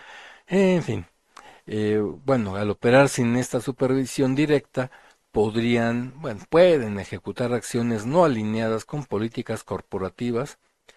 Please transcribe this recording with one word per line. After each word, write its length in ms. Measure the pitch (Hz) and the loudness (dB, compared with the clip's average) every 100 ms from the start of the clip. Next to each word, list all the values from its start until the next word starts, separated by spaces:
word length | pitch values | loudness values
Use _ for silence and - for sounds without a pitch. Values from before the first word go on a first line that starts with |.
| - - - - - | -20 -20 -20 -20 -4
En 380 | 185 190 180 | 2 2 2
fin, 220 | 135 107 87 _ _ - - - - | 0 -6 -8 _ _ -20 -20 -20 -8
eh, 340 | 107 107 107 | -2 0 0
bueno, 520 | 101 73 135 131 104 95 | 0 -2 0 0 0 -2
al 140 | 104 | -2
operar 400 | 98 120 127 139 | 0 4 6 6
sin 260 | - 120 120 | 4 0 0
esta 240 | 123 127 | -2 -4
supervisión 760 | 123 127 127 131 131 - 131 131 | -4 -2 0 0 -2 0 0 2
directa, 560 | 151 147 - - 127 - - _ _ | 2 0 0 -6 -6 -8 -20 _ _
podrían, 800 | - 107 110 117 117 117 120 127 131 | 0 0 0 0 2 0 -2 -6 -10
bueno, 200 | 151 104 - | -10 -10 0
pueden 500 | 160 180 160 110 101 | 4 6 4 0 -6
ejecutar 540 | 92 98 - 98 120 | -8 -10 -8 -6 -2
acciones 520 | 120 - 120 120 113 110 | -4 -4 -4 -2 -2 0
no 200 | 156 170 | 2 2
alineadas 600 | 117 107 110 113 110 - | 2 -2 -2 -2 -2 -6
con 200 | 147 139 | -10 -6
políticas 580 | 101 113 120 117 110 | -4 -4 -6 -8 -8
corporativas, 960 | - 92 - 98 92 - 120 117 143 - _ _ _ | -8 -10 -8 -8 -6 -6 -4 -4 -6 -12 _ _ _